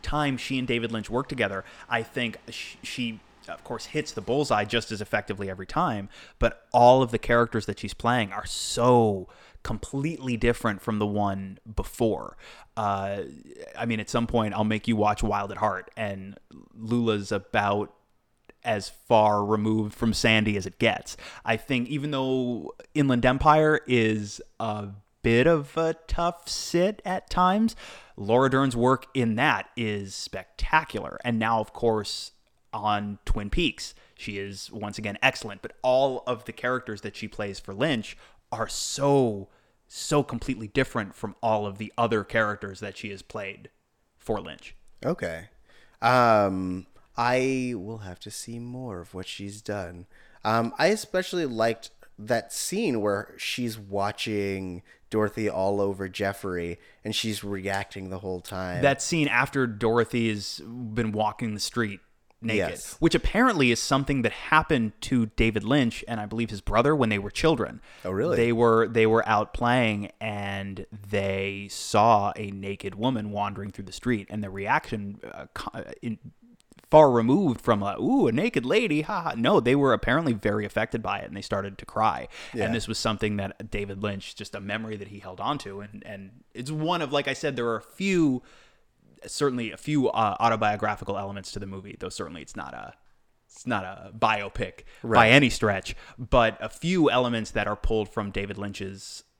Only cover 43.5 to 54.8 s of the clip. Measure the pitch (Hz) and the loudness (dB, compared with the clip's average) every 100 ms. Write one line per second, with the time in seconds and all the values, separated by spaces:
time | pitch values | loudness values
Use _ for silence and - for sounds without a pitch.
43.5 | 101 - _ _ _ _ _ - 104 87 | -12 -20 _ _ _ _ _ -6 -6 -6
44.5 | 69 - - - - 127 175 87 80 95 | -16 -18 -20 -20 -8 -6 -4 -6 -8 -12
45.5 | _ _ - - _ 117 127 120 107 101 | _ _ -20 -20 _ 4 6 8 6 6
46.5 | 95 92 90 98 - _ - 120 127 131 | 2 -4 -6 -10 -20 _ -2 0 2 0
47.5 | 131 127 117 98 113 98 87 - - - | -2 -4 -6 -8 -12 -12 -14 -14 -14 -12
48.5 | 117 120 123 127 92 85 92 92 - 101 | -12 -12 -12 -10 -10 -10 -12 -12 -10 -10
49.5 | 104 - 104 87 87 87 - - - 107 | -10 -8 -6 -6 -12 -18 -20 -20 -8 0
50.5 | 113 117 - 160 214 - 185 185 180 151 | 2 0 0 2 2 -2 -4 -4 -4 -4
51.5 | 113 113 110 - _ - - 107 117 - | 0 0 0 -8 _ -20 -18 -2 -2 -2
52.5 | - - 190 226 117 104 101 - - - | -8 -4 -2 0 2 2 0 -2 -10 -6
53.5 | - 120 110 98 98 101 107 - 104 98 | -4 -4 -6 -6 -2 -2 -2 -4 -2 -2
54.5 | 95 92 87 | -2 -6 -10